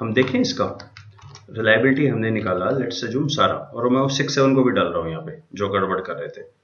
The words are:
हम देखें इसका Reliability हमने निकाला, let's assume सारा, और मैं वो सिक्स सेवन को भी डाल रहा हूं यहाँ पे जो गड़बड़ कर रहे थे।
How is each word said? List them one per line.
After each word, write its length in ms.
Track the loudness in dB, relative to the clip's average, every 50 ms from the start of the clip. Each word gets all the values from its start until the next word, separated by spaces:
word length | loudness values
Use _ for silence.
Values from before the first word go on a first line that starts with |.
हम 140 | -6 -2 2
देखें 260 | 2 2 2 2 0
इसका 260 | 0 0 0 -2 -2 -4 -4 -8 -14 -20 -20 -20 -20 -20 -20 -20 -20 -20 -20 -20 -20 -14
Reliability 580 | -6 0 4 4 4 6 6 4 2 4 2 2
हमने 220 | 2 0 0 0
निकाला, 380 | 0 0 0 -2 -2 0 0 0
let's 340 | 0 -2 -2 -4 -6 -6 -6
assume 240 | -4 -2 -2 -2 -2
सारा, 240 | 0 2 2 2 0
और 340 | -2 -8 -10 -8 -2 0 2
मैं 120 | 2 2
वो 60 | 2 2
सिक्स 260 | 0 -2 -2 -2 2
सेवन 200 | 2 4 4 4
को 80 | 4 4
भी 80 | 4
डाल 160 | 4 2 0 0
रहा 120 | 0 -4
हूं 100 | -4 -4
यहाँ 120 | -6 -8
पे 160 | -10 -12 -14 -16 -18 _ -8
जो 160 | -4 -4 -2
गड़बड़ 300 | 0 0 0 0 -2 -4
कर 120 | -4 -6 -8
रहे 160 | -10 -10 -12
थे। 140 | -12 -14 -18 -20 _ _